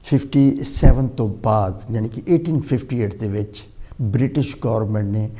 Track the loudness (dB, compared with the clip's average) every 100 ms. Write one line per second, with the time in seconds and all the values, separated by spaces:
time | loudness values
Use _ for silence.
0 | 0 0 2 4 4 4 -4 4 6 6
1 | 2 -2 -4 -2 0 2 0 -4 -8 -6
2 | -4 -6 0 0 2 -2 0 -2 -2 -2
3 | -2 -4 -4 -4 -6 -10 -20 -18 -18 -6
4 | -2 0 0 0 -4 -4 -4 -2 -2 -2
5 | -2 -4 -4 -8